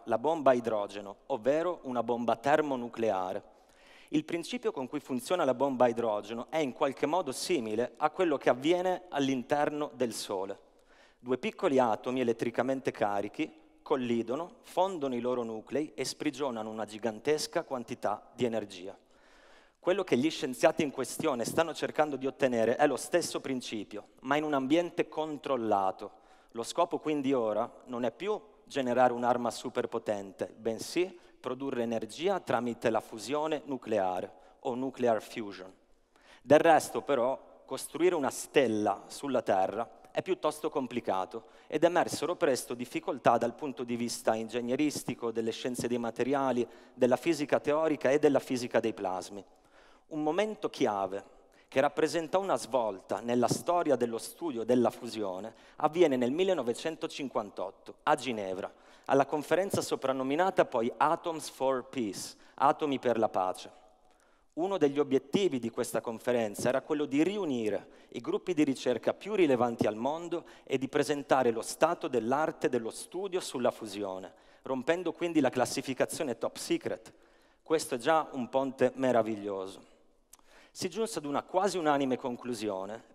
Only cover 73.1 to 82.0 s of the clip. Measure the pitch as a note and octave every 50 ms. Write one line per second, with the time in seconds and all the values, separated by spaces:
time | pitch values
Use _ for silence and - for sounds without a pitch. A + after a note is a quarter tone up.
73.1 | - F3 G3+ G3 F3 F3+ - - - C3+ A#2+ A#2 - - A#2 G#2 F#2+ G#2 G2+ F#2+
74.1 | F#2 F#2 F#2+ E2+ - - - - - _ _ - C3+ B2+ A#2 - E3 F#3 F3+ E3
75.1 | - - F3 E3+ E3 D#3 C3 B2 - B2+ A#2+ A2 - C#3 - - B2+ - C3+ -
76.1 | - - E3 C3+ A#2 - - G#2+ - - - - E3+ D#3+ - G#2+ F#2+ - - -
77.1 | - _ _ _ _ _ _ _ _ _ _ - D#3+ D3+ - - C#3 A#2 A#2 D#3
78.1 | D#3+ D#3 C#3+ - - C3+ A#2+ - - C3+ C#3 C3+ A#2+ - B2+ B2 - C3 C3+ B2+
79.1 | A#2+ A2+ A2 A2 A2 G2+ G2+ G#2 G2 F#2+ F#2+ G2 G#2 - - - _ _ _ _
80.1 | _ _ _ _ - _ _ _ - - - _ _ - - F#3 D#3+ G#3+ A3+ G#3+
81.1 | - E3 D3 C#3+ C#3+ A#2+ - - - F#3 G3 G3+ E3+ F#3 D#3 D3+ C#3+ C#3